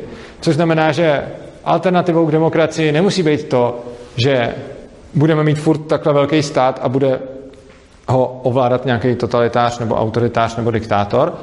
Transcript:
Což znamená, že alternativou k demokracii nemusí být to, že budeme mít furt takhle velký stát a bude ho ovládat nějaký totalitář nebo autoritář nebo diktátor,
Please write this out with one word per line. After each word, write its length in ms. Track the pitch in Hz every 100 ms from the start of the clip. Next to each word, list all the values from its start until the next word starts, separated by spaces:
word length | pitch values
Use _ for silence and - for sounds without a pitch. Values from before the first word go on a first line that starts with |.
| - - - -
Což 140 | 170 147
znamená, 360 | 165 160 156
že 320 | 151 165 139 - - - -
alternativou 600 | - 165 185 180 175 165 165
k 60 |
demokracii 600 | 156 160 165 156 160 156
nemusí 320 | 143 196 190
být 240 | 156 147 -
to, 300 | 127 120 - - - - -
že 360 | 131 131 117 - - - - - - -
budeme 280 | 156 156
mít 160 | 151 147
furt 180 | 160 151
takhle 360 | 151 156 165
velký 300 | 143 139 156
stát 360 | 151 143 131 127
a 60 | 131
bude 300 | 131 135 131 - - - - - - - - -
ho 320 | 127 123 -
ovládat 420 | 135 123 120 123 135
nějaký 300 | 117 127 120
totalitář 640 | 113 120 117 120 120 -
nebo 160 | 113 120
autoritář 600 | 110 117 117 117 113 120
nebo 160 | 117
diktátor, 640 | 110 104 104 101 123 165 -